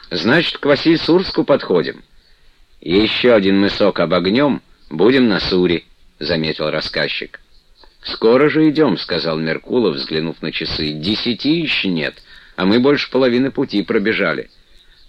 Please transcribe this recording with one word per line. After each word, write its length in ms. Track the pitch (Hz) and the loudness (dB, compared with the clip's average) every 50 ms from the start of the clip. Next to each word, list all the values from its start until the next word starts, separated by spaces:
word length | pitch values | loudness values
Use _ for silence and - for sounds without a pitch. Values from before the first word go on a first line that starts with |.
| - - | -14 -10
Значит, 480 | 85 82 82 110 143 175 160 - - - | -8 -4 0 2 2 2 2 -2 -4 -4
к 80 | - | 0
Василь-Сурску 800 | 139 143 131 - 160 165 151 - - 165 185 190 - - 180 160 | 0 0 2 2 2 0 2 2 2 2 2 0 -2 -4 -2 0
подходим. 580 | - 143 - - - 95 85 71 67 - - - _ _ - - _ _ _ _ - _ _ _ _ _ _ - | 2 2 2 2 0 0 0 0 -2 -6 -12 -16 _ _ -20 -20 _ _ _ _ -20 _ _ _ _ _ _ -4
Ещё 520 | 76 87 101 110 107 - - - 120 117 | 0 2 2 2 2 0 0 2 4 4
один 240 | 104 95 98 98 98 | 4 4 4 2 2
мысок 400 | 101 95 - - 107 95 - - | 2 0 0 0 0 0 2 0
обогнём, 640 | 87 78 90 90 85 95 107 131 147 143 104 - - _ - _ _ - | 0 0 0 0 0 0 0 2 2 0 0 -2 -6 _ -20 _ _ -8
будем 380 | - 82 92 120 135 135 127 110 | -2 2 2 4 4 4 4 2
на 120 | 92 82 | 2 0
Суре», — 440 | 80 - 95 92 90 87 85 80 - _ _ _ - - _ - | -2 0 0 2 2 2 0 -2 -6 _ _ _ -20 -20 _ -8
заметил 500 | 76 76 87 80 80 78 78 - 78 76 | -6 -4 -2 -2 -2 -4 -4 -4 -4 -4
рассказчик. 720 | 76 78 - - - 80 76 71 - - - - - - _ _ _ - _ _ _ _ - - _ _ - | -4 -4 -6 -6 -6 -4 -4 -4 -6 -8 -10 -12 -16 -20 _ _ _ -20 _ _ _ _ -20 -20 _ _ -12
«Скоро 480 | - - - - 113 120 127 151 147 | -12 -6 0 2 4 4 4 4 4
же 180 | 147 156 156 156 | 4 4 2 4
идём», — 300 | 139 151 156 120 87 - | 4 4 2 2 2 -2
сказал 400 | - - 90 80 71 82 80 80 | -4 -4 -4 -4 -2 -2 -4 -2
Меркулов, 580 | 80 80 - - - - 113 123 113 90 73 | -2 -4 -4 -6 -6 -4 -2 0 0 0 0
взглянув 460 | 67 65 - 82 80 80 82 73 - 82 | -2 -4 -4 -4 -4 -4 -4 -6 -8 -8
на 100 | 80 - | -8 -6
часы. 400 | - 82 76 - - 80 76 76 | -6 -6 -6 -6 -4 -4 -6 -6
«Десяти 720 | 76 76 98 107 - - 123 113 - - 139 160 170 156 | -6 -4 -4 -4 -2 -2 -4 -4 -2 -2 -2 0 0 0
ещё 260 | 131 - - - 95 | -2 -2 -2 -2 -2
нет, 340 | 90 80 71 67 - - - - - - - - - | -2 -2 -4 -6 -8 -10 -18 -20 -20 -20 -20 -14 -6
а 100 | - 92 | -2 0
мы 140 | 95 110 123 | 2 2 4
больше 300 | 123 143 147 131 - - | 4 4 2 2 0 -2
половины 400 | - 127 135 127 120 123 135 139 | 0 0 2 2 2 2 0 -2
пути 320 | - 143 139 - - 101 95 | -2 -4 -4 -2 -2 -2 -2
пробежали». 680 | - 107 110 98 90 90 90 98 82 73 64 - - _ _ _ _ - - _ _ _ _ - | 0 -2 0 0 0 0 0 0 -2 -2 -4 -8 -12 _ _ _ _ -20 -20 _ _ _ _ -20